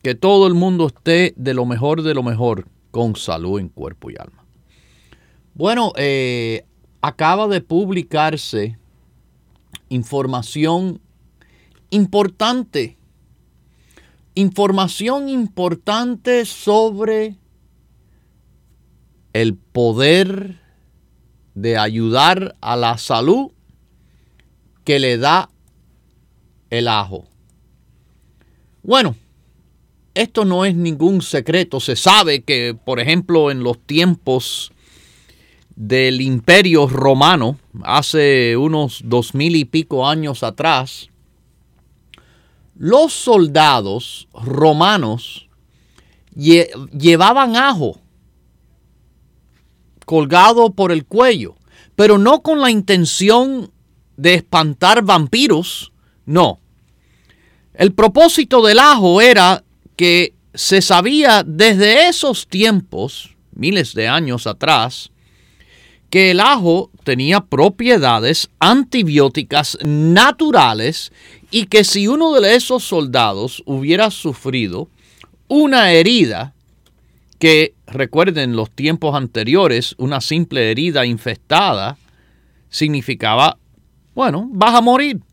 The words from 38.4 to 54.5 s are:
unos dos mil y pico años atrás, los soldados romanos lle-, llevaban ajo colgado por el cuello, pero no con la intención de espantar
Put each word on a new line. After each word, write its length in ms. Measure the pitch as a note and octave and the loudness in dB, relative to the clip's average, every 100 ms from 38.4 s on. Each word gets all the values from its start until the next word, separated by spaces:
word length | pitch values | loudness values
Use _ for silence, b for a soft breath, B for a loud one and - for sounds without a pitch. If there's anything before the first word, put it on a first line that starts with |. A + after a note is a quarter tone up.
| A#2+ A#2 | 2 0
unos 460 | D3+ D#3 C#3 - | -2 -2 -4 -8
dos 300 | A#2 A#2+ A#2 | -4 -2 -2
mil 220 | C3+ D#3+ E3 | -4 -2 -2
y 100 | C3+ | -2
pico 420 | D#3+ D#3 C3+ C3+ | -4 -4 -4 -2
años 340 | D#3 D3+ B2+ | -2 -6 -8
atrás, 680 | A2+ - E3 C#3 C3 - - _ _ _ _ _ _ _ _ _ _ b b b b b b _ | -10 -4 -2 -2 -6 -16 -20 _ _ _ _ _ _ _ _ _ _ b b b b b b _
los 360 | E3 B3+ D#4 | 0 2 0
soldados 1120 | - - G#3+ D#3+ D3+ D#3 B2+ G2 G#2+ - - - | -2 0 2 2 2 2 0 -4 -8 -10 -18 -20
romanos 1160 | - A#2 C3+ D#3 D3+ F3+ G#3 A#2 A#2 - - _ _ _ _ _ _ _ _ _ | -14 -8 2 2 4 2 0 -2 -6 -10 -20 _ _ _ _ _ _ _ _ _
lle-, 360 | D#3 D3+ E3 - B2+ C3+ C#3+ | -2 4 4 4 -6 -16 0
llevaban 580 | D#3+ E3 F#3+ B3+ C4 A3+ | 4 6 4 4 0 0
ajo 440 | C#4 G3+ B2 - _ _ _ _ _ _ _ _ _ _ _ _ _ _ _ _ _ _ _ _ - | 0 0 -6 -8 _ _ _ _ _ _ _ _ _ _ _ _ _ _ _ _ _ _ _ _ -2
colgado 640 | D#3+ C#3+ F3 G3+ A#3 A3+ | -2 2 6 6 6 2
por 220 | F#3 F#3+ | 2 -2
el 120 | D#3+ | -2
cuello, 520 | C3+ G3+ B3+ G3 F#2 _ b b b | -2 2 2 2 -6 _ b b b
pero 220 | - G#3+ G3+ | 2 4 6
no 240 | G#3+ D4 | 4 2
con 220 | - D4+ | 2 0
la 80 | C4 | 0
intención 1000 | A3 F#3 F#3 D#3+ - G3 A#3 C4 C4 F#3 _ _ _ _ - | 0 0 0 0 0 2 2 2 -6 -12 _ _ _ _ -2
de 180 | E3 | 2
espantar 680 | F3+ - | 2 2